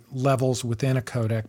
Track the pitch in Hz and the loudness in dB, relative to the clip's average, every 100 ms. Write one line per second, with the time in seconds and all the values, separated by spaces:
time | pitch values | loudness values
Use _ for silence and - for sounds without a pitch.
0 | - 131 131 135 131 117 120 113 135 131 | -8 -2 2 4 2 0 -2 -2 0 0
1 | 113 123 110 113 | -2 -2 -2 -2